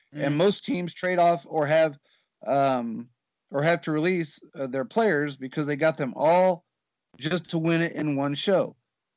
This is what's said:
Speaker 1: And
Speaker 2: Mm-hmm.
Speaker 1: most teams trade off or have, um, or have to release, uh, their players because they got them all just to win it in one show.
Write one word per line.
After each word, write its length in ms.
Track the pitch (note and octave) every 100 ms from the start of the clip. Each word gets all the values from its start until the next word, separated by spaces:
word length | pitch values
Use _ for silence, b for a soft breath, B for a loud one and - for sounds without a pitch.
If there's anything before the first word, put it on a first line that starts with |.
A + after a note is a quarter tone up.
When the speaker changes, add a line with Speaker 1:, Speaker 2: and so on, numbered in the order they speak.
| _
Speaker 1:
And 100 | D3
Speaker 2:
Mm-hmm. 120 | C#3+ D3
Speaker 1:
most 260 | F#3+ G3+
teams 280 | - G#3 F3
trade 260 | - F3+ F3+
off 280 | E3+ E3+ -
or 180 | D#3+ C#3+
have, 300 | D#3 D#3+ C#3+ _ _ _ _ -
um, 640 | C#3 C#3 B2+ A#2 A2+ A#2+ _ _ _ _
or 120 | C#3+
have 180 | D3+ E3+
to 100 | -
release, 460 | D#3 E3 F#3 D#3+ - -
uh, 120 | - C3+
their 180 | C3+
players 520 | B2 - A3+ D3+ D3 C3
because 300 | C3 D#3 D3
they 100 | D3
got 200 | D#3+ D#3+
them 160 | C3+ -
all 480 | D3 F3 F#3 F3 _ _ _ _ _ -
just 320 | C#3 F3 E3
to 80 | E3
win 220 | D#3+ E3
it 120 | E3
in 220 | - D3+ C#3
one 180 | C#3
show. 420 | C#3+ - F#3 A#2 - _ _ _